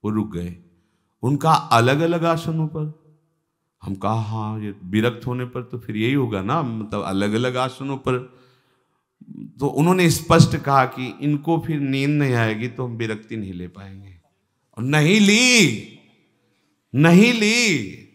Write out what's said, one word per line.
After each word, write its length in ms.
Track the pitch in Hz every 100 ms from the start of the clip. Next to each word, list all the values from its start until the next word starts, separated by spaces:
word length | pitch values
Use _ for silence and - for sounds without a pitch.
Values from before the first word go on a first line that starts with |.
| 107
वो 60 |
रुक 220 | 107 101
गए, 220 | 85 87 87 _ _ _ _ _ _
उनका 280 | 120 143 160
अलग-अलग 760 | 160 - 117 120 139 165 170 170
आसनों 420 | 160 165 160 156
पर। 500 | 160 151 151 _ _ _ _ _ _ _ _
हम 120 | - 95
कहा, 180 | 98
"हाँ, 460 | 113 107 110 107 110
ये 160 | 107 101
विरक्त 440 | 90 104 113 110 120
होने 180 | 123 123
पर 160 | 127
तो 180 | 120 123
फिर 160 | 117 107
यही 160 | 113
होगा 280 | 139 123 101
ना, 200 | 95 151
मतलब 420 | 135 113 107 104
अलग-अलग 540 | 87 98 104 107 127 127
आसनों 400 | 131 127 139 135
पर।" 420 | 135 127 127 _ _ _ _ _ _ _ _ _ - - - -
तो 80 | 139
उन्होंने 420 | - 160 185 170
स्पष्ट 480 | - - 170 165 147
कहा 280 | - 139 127
कि 320 | - 127 -
इनको 420 | 147 147 147 165 160
फिर 120 | 151
नींद 300 | 139 135 139
नहीं 240 | 147 139
आएगी 340 | 120 113 107 123
तो 180 | 117 127
हम 60 |
विरक्ति 460 | 113 113 107 - 113
नहीं 160 | 98
ले 140 | 90 90
पाएंगे, 480 | 98 98 98 98 90 _ _ _ _ _ -
और 60 |
नहीं 360 | 123 151 151 214
ली, 680 | 208 214 254 247 160 107 - - _ _ _ _ _ _ _ _ _ 123
नहीं 380 | 160 175 233
ली। 640 | 240 214 233 233 151 98 73 -